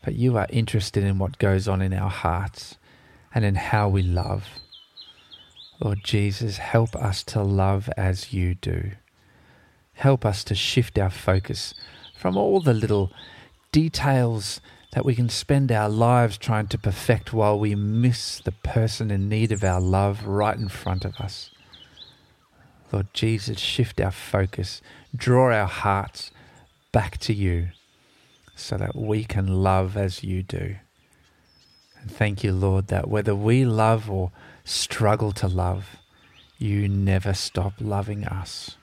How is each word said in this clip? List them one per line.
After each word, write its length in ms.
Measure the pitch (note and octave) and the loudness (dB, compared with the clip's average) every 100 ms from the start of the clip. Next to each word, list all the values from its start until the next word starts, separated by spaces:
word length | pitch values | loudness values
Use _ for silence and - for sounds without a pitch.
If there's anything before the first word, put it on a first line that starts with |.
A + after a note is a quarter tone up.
but 100 | - | -6
you 220 | A2 B2 A#2 | 0 2 2
are 100 | - | 2
interested 520 | - A2+ A2 F#2+ - | 0 0 0 0 0
in 160 | G2 G2 | 2 2
what 200 | G2 - | 0 0
goes 280 | G2+ F#2+ G2 | 2 2 2
on 140 | F#2+ | 0
in 140 | F#2+ | 0
our 160 | F#2 G2 | 0 -2
hearts 640 | F#2 E2+ F2 F#2+ - - - _ - - - _ | -2 -2 -2 -4 -10 -20 -20 _ -20 -20 -20 _
and 80 | - | 0
in 120 | G#2 | 2
how 340 | F#2+ - G#2+ G#2 | 0 0 2 4
we 140 | G2 | 4
love. 420 | F#2 F2 F2+ G2 G2 - - - _ - - - _ - - - - _ | 2 0 0 -4 -6 -18 -20 -20 _ -20 -20 -20 _ -20 -20 -20 -20 _
Lord 200 | G#2+ G2+ | -2 -2
Jesus, 540 | - G#2+ G2+ F#2+ A#2 G2 | 0 0 0 0 -4 -6
help 360 | - A#2 A#2 | 0 2 2
us 280 | - A2+ F#2+ | -2 -4 -4
to 180 | - A2 | -4 0
love 460 | G2+ G2 F#2+ G2 G#2 - | 2 2 2 0 -2 -2
as 380 | F#2+ F#2 - | 0 -2 -4
you 200 | G2 F2+ F2+ | -2 0 0
do. 340 | - E2+ F2+ G2 _ _ _ _ _ _ _ _ _ | -4 -4 -6 -10 _ _ _ _ _ _ _ _ _
Help 320 | - C#3 C3+ G#2+ | 0 2 4 2
us 180 | G2 | -2
to 100 | - | -2
shift 440 | G2 - - A#2 - | -2 0 0 0 0
our 100 | F#2+ | 0
focus 640 | - - F#2+ F#2+ - - - - - - | 0 0 0 0 -8 -8 -14 -20 -20 -20
from 220 | - F3+ F#3+ | -6 -2 2
all 240 | G3+ G3 | 4 4
the 140 | D#3 | 4
little 360 | A2+ G#2+ G#2 F#2+ - - - - _ _ | 2 4 2 2 -4 -20 -20 -20 _ _
details 880 | D3+ D#3+ - C#3+ C3+ A#2+ A2+ G2 - - - _ - | 2 2 0 2 2 2 0 -6 -10 -16 -20 _ -2
that 80 | |
we 100 | C#3 | 0
can 140 | A#2+ A#2+ | 2 0
spend 420 | - - C#3 C3+ | -2 0 2 4
our 200 | A2+ G#2+ | 2 2
lives 480 | G#2+ A#2 B2 A#2 G2 | 4 4 6 4 0
trying 280 | - A2 G#2 | -2 0 0
to 120 | A2+ | -2
perfect 520 | - F#2+ - A2+ - | -2 -4 2 0 2
while 280 | A2+ G#2 G#2 | 0 2 2
we 160 | G#2+ | 2
miss 680 | G2+ G#2 A2 B2 A#2+ - - | 0 0 2 2 0 -6 -6
the 120 | - | -6
person 580 | G2 - - A2+ - A2 | -6 -2 0 0 0 -4
in 180 | G2+ G2+ | -2 0
need 240 | G#2+ A2+ | 0 0
of 100 | G#2 | 2
our 160 | F#2+ F2+ | 2 2
love 480 | F#2 F#2+ G2+ G2+ G#2+ | 2 4 2 0 -2
right 300 | G2 G#2+ A2 | 0 0 0
in 140 | G#2 | -4
front 340 | - - F#2 | -6 -4 -4
of 100 | F#2+ - | -4 -8
us. 300 | G2+ - - _ _ - - - - _ _ _ _ _ _ _ _ | -10 -10 -18 _ _ -20 -20 -20 -20 _ _ _ _ _ _ _ _
Lord 180 | G2+ G2 | -4 -4
Jesus, 460 | - A2 A2 G2+ G#2 | -2 -2 -2 -4 -6
shift 420 | - - A#2+ - | -4 -2 -2 0
our 100 | G2 | -2
focus, 680 | F2+ - G2+ F#2+ - F#2+ - - - - | -2 -2 0 0 -2 -8 -10 -18 -20 -14
draw 380 | B2 - B2 C3 | -6 2 4 6
our 140 | A2 F#2+ | 4 0
hearts 640 | - G#2 G2 - - - - - - _ _ _ | -2 0 0 -2 -10 -18 -18 -20 -20 _ _ _
back 260 | A#2 F2+ - | -2 -2 -6
to 160 | - | -4
you 340 | G#2 F#2+ E2+ F2 - _ _ _ _ _ _ _ | 0 0 0 -4 -8 _ _ _ _ _ _ _
so 240 | - - G2 | -18 -8 -6
that 180 | G2 - | -6 -6
we 260 | G#2+ G#2+ | -2 -2
can 380 | A2 G2 F#2+ F#2 | -2 -2 0 2
love 360 | F#2+ F#2+ F#2+ G#2 | 4 2 0 -2
as 260 | G2 F2+ | -4 -4
you 180 | G2 F#2 | -6 -6
do. 340 | F#2 F2+ F2+ G2 _ _ _ _ _ _ _ _ _ _ _ _ | -4 -6 -8 -10 _ _ _ _ _ _ _ _ _ _ _ _
And 100 | G#2+ | -16
thank 320 | - G#2+ G2 | -2 -2 0
you, 100 | G#2 | 0
Lord, 340 | F#2+ G2 F#2+ F#2+ | 2 2 2 0
that 200 | F#2+ F#2 | -2 0
whether 280 | G#2+ G#2+ | -2 0
we 320 | G2+ G#2+ B2 C3 | 0 2 4 4
love 440 | A2 A2 A2+ G#2+ | 4 4 2 0
or 220 | F#2+ F2+ - - - | -4 -4 -6 -20 -20
struggle 680 | - - - - G#2+ G#2+ A2 | -10 -6 -6 0 2 2 0
to 140 | G2 G2 | -2 -2
love, 520 | F#2 F2+ F#2 G2 - _ _ _ _ _ _ | 0 -2 -4 -8 -20 _ _ _ _ _ _
you 320 | A2 G2+ G2+ | -2 0 0
never 460 | G2 G2 F#2+ F#2+ | 2 2 2 0
stop 400 | F#2+ - - G2 G2 | -4 -4 -4 -4 -4
loving 440 | G#2+ G2+ G#2 G#2 | -4 -2 -4 -6
us. 540 | G#2 F#2+ F2+ - - - | -6 -8 -8 -14 -16 -20